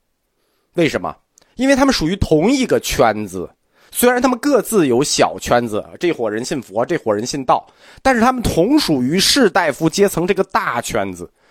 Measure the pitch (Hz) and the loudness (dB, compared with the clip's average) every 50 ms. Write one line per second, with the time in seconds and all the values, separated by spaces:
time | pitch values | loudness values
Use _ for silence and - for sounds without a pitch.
0 | _ _ _ _ _ _ _ _ _ _ _ _ _ _ - 170 170 131 131 104 | _ _ _ _ _ _ _ _ _ _ _ _ _ _ -2 0 0 0 0 -4
1 | 92 80 76 _ _ _ _ _ _ _ _ - 247 269 277 247 277 277 240 - | -6 -8 -10 _ _ _ _ _ _ _ _ -2 0 2 2 4 2 2 2 0
2 | 160 156 196 190 - - 160 151 165 226 285 269 247 - 139 117 - - - - | -2 -2 -2 -2 0 2 2 2 4 2 2 0 0 0 0 0 -2 -2 0 2
3 | 135 113 104 107 107 92 87 95 82 - _ _ _ _ _ _ _ _ - - | 2 2 2 -2 -6 -8 -8 -10 -10 -10 _ _ _ _ _ _ _ _ -4 0
4 | - 247 247 247 247 262 254 240 - 294 285 214 - - 226 202 160 135 117 123 | 2 2 2 2 0 0 0 0 0 0 0 0 0 0 0 2 2 2 2 2
5 | 147 - - - 123 85 90 92 - - 139 120 120 113 107 101 85 85 87 - | 0 0 2 2 2 2 0 -4 -2 0 2 2 0 0 -4 -6 -8 -8 -8 -4
6 | - 175 151 - 117 107 104 110 123 - 170 139 110 - 92 110 127 - 175 147 | -4 -2 -2 -2 -2 -4 -4 -4 -6 -6 -6 -8 -8 -6 -4 -4 -2 -2 -2 -2
7 | - 113 104 104 113 - - 143 131 - 156 - - _ _ _ - - - - | 0 0 -2 -2 -2 -6 -6 -4 -2 0 0 0 -2 _ _ _ -20 -20 -10 -4
8 | - 262 262 233 214 254 262 247 202 - - 165 170 247 294 311 - - 156 131 | 0 0 2 2 2 2 0 0 -2 -2 0 2 2 4 4 2 2 2 0 0
9 | 123 131 160 196 185 - - 285 254 185 - 196 175 156 127 - 160 160 - - | 0 0 0 0 0 2 2 4 4 4 4 2 0 0 0 0 -2 0 2 2
10 | 196 190 - 165 170 180 196 190 185 - - 226 190 160 123 120 - - - 113 | 0 0 0 -2 -2 -2 0 -2 -2 -2 -2 -4 -2 -2 -4 -4 -4 -4 -4 -4
11 | 98 98 90 87 87 - _ _ _ _ | -4 -6 -8 -12 -14 -16 _ _ _ _